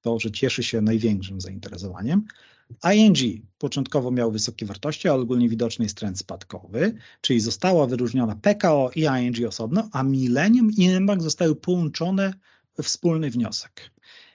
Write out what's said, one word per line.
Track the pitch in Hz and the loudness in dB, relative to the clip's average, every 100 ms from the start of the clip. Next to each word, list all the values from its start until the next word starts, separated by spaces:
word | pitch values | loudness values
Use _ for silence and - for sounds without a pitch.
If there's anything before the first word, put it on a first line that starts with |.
to, | 117 113 | -4 -2
że | 113 | -4
cieszy | - 131 - | -2 -2 -2
się | 117 113 | -2 0
największym | 107 110 110 98 92 95 | 2 2 2 0 -4 -10
zainteresowaniem. | 92 95 - 90 95 85 117 196 214 - _ _ _ - 175 | -10 -12 -14 -12 -12 -8 0 0 -2 -10 _ _ _ -4 2
I | 208 220 | 6 8
N | |
G | 147 120 101 - _ | 6 2 -4 -12 _
początkowo | 143 143 127 143 123 | -6 -4 -2 -2 0
miał | 123 113 | 0 0
wysokie | 107 - - 104 | -2 -6 -6 -10
wartości, | 95 151 - 170 | -8 -8 -2 0
ale | 131 | 0
ogólnie | 120 123 117 | 2 2 2
widoczny | 113 117 - | 2 -2 -2
jest | 104 - | -6 -4
trend | 104 90 | -8 -8
spadkowy, | - - - - 85 110 202 226 - _ | -12 -14 -14 -16 -10 -2 -2 -2 -14 _
czyli | - 120 | 0 0
została | 113 - 185 175 127 | 0 -2 2 2 2
wyróżniona | 123 120 131 113 101 | 0 -2 0 -2 0
P | 202 | 0
K | 208 175 | 2 2
O | 147 131 | 2 2
i | 160 | 0
I | 151 | 0
N | 131 123 | 0 -2
G | 117 117 | -2 -4
osobno, | - 113 185 220 | -4 -2 -2 -2
a | 131 | -2
Millennium | 135 135 127 127 196 247 220 | 0 0 2 2 4 4 4
i | 214 180 185 | 4 4 4
mBank | 196 190 | 2 0
zostały | 160 - 165 151 | -2 0 0 2
połączone | - 180 156 - 170 196 196 190 _ _ _ - | 0 0 0 -2 -2 0 -2 -4 _ _ _ -8
we | |
wspólny | 143 - 175 160 147 | -6 -2 0 0 0
wniosek. | 120 107 - - - - _ _ - - | -2 -4 -6 -12 -20 -20 _ _ -20 -20